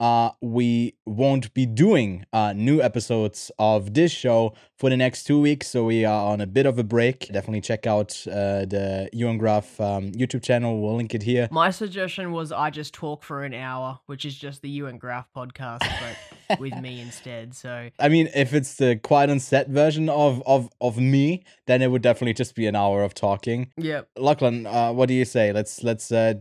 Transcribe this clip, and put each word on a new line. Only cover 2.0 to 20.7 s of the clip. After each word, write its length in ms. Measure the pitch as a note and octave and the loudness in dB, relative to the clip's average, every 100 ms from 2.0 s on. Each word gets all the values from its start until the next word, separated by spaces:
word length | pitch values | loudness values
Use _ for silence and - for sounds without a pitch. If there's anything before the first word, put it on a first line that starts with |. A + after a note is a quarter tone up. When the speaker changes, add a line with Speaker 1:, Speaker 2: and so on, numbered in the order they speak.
| G#2 F2+ - | 2 -4 -4
Speaker 1:
uh, 200 | A2+ G#2 | 0 0
new 280 | G2+ A#2 D3+ | 0 2 4
episodes 720 | B2+ A#2 - A2+ G#2 - - - | 2 0 -2 0 0 -4 -14 0
of 360 | G#2+ G#2+ G2 | 2 2 2
this 180 | A2 E3+ | 2 2
show 420 | - B2 A2+ A2 - _ _ | 2 2 2 2 -4 _ _
for 120 | C3 | 0
the 60 | B2+ | 2
next 280 | B2+ - | 2 0
two 160 | - D3 | 2 4
weeks. 260 | D3 C#3 - | 4 2 -2
So 180 | B2+ | 0
we 200 | A2+ A2+ | 2 2
are 280 | G#2+ G#2+ G#2 | 2 2 0
on 80 | G#2 | -2
a 60 | G2 | 0
bit 200 | G2+ C#3 | 2 2
of 120 | A#2+ | 2
a 60 | |
break. 420 | G#2+ A#2 A#2+ C3 - | 0 2 2 0 -6
Definitely 300 | - G2 G#2+ | -6 -4 -6
check 220 | - A2+ | -4 -4
out, 400 | A2+ G#2+ G#2 - G2 | 0 0 -2 -8 -8
uh, 360 | G2+ G2+ G2 | -4 -2 -2
the 460 | F#2+ G2 G2 G2 F#2+ | -2 -4 -4 -4 -6
Ewan 260 | A#2 A#2 A2+ | -4 -2 0
Graff, 420 | A2 G#2+ - - | 2 0 -2 -4
um, 320 | G2+ G2 G2 | -4 -2 -6
YouTube 320 | A2 B2+ B2 | -4 -4 -4
channel. 360 | - A#2+ A#2+ A2 | 0 0 0 -2
We'll 140 | G#2 | -2
link 220 | A#2 A2+ A#2 | -4 -4 -4
it 80 | |
here. 240 | G#2+ B2 A#2 | 0 0 0
Speaker 2:
My 200 | D3 F3+ | 0 0
suggestion 600 | F3+ G#3+ F#3+ F#3 - F3 | 0 -8 -6 -8 -6 -8
was 220 | E3 D#3 | -8 -8
I 180 | - D3+ | -4 -6
just 240 | D3 D3 | -6 -14
talk 300 | - D#3 D3+ | -10 -10 -10
for 180 | - C#3+ | -12 -10
an 120 | C#3 | -10
hour, 440 | B2 C3 C3 C3 C3 - | -10 -10 -10 -10 -12 -16
which 180 | C#3 | -12
is 120 | D3 C3+ | -12 -12
just 260 | C#3 C#3 | -14 -14
the 60 | C#3 | -10
Ewan 280 | C#3+ C#3 A#2+ | -10 -10 -12
Graff 280 | B2+ B2 - C3+ | -10 -10 -12 -14
podcast, 440 | B2 - B2+ A#2+ - - A#2+ A2 - - - | -14 -12 -12 -6 -6 -6 -10 -16 -20 -18 -4
but 120 | - | -4
Speaker 1:
<laughs> 0 | |
Speaker 2:
with 160 | C3+ A#2+ | -4 -10
me 240 | B2+ B2 | -12 -12
instead. 540 | A#2+ - B2+ A#2 A#2 B2+ | -14 -16 -16 -16 -16 -16
So 340 | B2+ A#2+ A#2+ - | -14 -14 -14 -2
Speaker 1:
I 100 | D3 | 4
mean, 200 | E3 D#3+ C#3+ | 4 4 0
if 180 | C3 | 0
it's 220 | D3 C3 - | 0 -2 0
the 180 | B2+ A2+ | 2 2
Quiet 280 | - D3 C#3+ | 4 4 4
on 100 | C#3 | 2
Set 280 | - C3+ C#3 | 2 0 2
version 400 | C#3 D#3 D3+ D#3 | 2 2 2 0
of, 320 | D3 D3 B2+ C3+ | 2 2 2 2
of, 240 | C3+ A#2 | 2 2